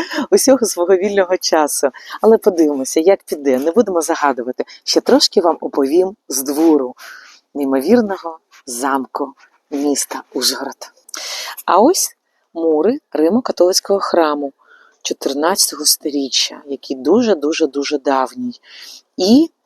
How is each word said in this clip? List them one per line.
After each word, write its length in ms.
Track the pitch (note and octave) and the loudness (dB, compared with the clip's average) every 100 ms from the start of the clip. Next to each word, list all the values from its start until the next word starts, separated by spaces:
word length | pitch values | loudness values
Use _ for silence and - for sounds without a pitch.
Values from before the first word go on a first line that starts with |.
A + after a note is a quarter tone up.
| E4+ - B3 | -2 -6 0
усього 360 | G4 - C4 G#3 | 2 4 2 2
свого 300 | F3 F3 F#3 | -2 2 2
вільного 400 | G#3 G3 F3+ F#3 | 2 0 0 -2
часу. 540 | - D#3+ D3 - C#3 - - - | 0 0 0 0 -4 -4 -16 0
Але 180 | G#3+ A3 | 2 4
подивимося, 640 | G#3+ E3+ D3+ C#3 C3 D#3+ | 2 2 0 0 -2 0
як 220 | E3+ F#3+ | 2 2
піде, 360 | - E3 C#3 B2+ | -2 -4 0 0
не 120 | D3+ | 2
будемо 300 | F#3+ G3 F3 | 0 2 0
загадувати. 640 | D#3 D#3+ D3 B2+ A#2+ - - - | -2 0 0 -2 -6 -8 -10 -10
Ще 160 | - E3 | -2 0
трошки 400 | - C#4 - G#3 | 4 2 4 2
вам 180 | E3+ D3 | 2 0
оповім 560 | C3+ D3 C3+ E3+ F#3 G#3+ - | -4 -2 2 2 0 -4 -10
з 140 | C3+ | -8
двору 520 | C3+ C#3+ E3 D3 B2+ - - - - - _ | -4 2 4 4 0 -8 -20 -20 -20 -20 _
неймовірного 840 | C#3+ C#3 C3+ D3 A#3+ G#3 F#3 E3 D#3+ _ - - | -6 -2 0 2 2 2 -6 -10 -14 _ -20 -14
замку 640 | A#2+ C3+ C3+ B2 - C3+ - _ _ - | -6 -2 -2 -4 -8 -8 -10 _ _ -10
міста 520 | C#3+ D3 C3+ - C3 - | -4 -2 -2 -4 -10 -8
Ужгород. 580 | C#3 A#2+ C#3 C3 - - _ - - - - - - - | -4 -4 -4 -10 -12 -20 _ -18 -14 -12 -12 -12 -10 0
А 120 | F3 | 4
ось 380 | C4 G4 - _ _ _ _ | 4 2 -4 _ _ _ _
мури 440 | E3+ E3 D#3 F#3+ D4 _ | -4 0 2 0 -2 _
Римо-католицького 840 | D3+ D#3+ A#3 - - F3+ F#3 - G3 | 0 2 2 -2 2 2 2 0 -2
храму 520 | - F3 D#3 D3 C#3 _ _ _ _ _ | 0 0 0 -2 -6 _ _ _ _ _
чотирнадцятого 840 | - - C#3+ C3+ E3 G3+ - C#3+ | -10 -6 -6 -2 -2 0 -2 -2
сторіччя, 760 | D3+ - D3+ C#3+ C3+ - - D3+ C#3+ | -2 -2 -2 -4 -2 -2 -4 -8 -12
який 300 | C3+ - C3+ | -12 -8 -4
дуже-дуже-дуже 1000 | C3+ A3 A3+ E3 D3 D#3+ D3+ C#3+ C#3 C#3+ | 2 2 2 0 0 0 -2 -2 -4 -4
давній. 640 | C#3 C3+ B2+ B2+ B2 - _ - - - _ - | 0 0 -2 -4 -8 -10 _ -20 -20 -20 _ -2
І 340 | F#3 C4 E4 _ | 4 6 4 _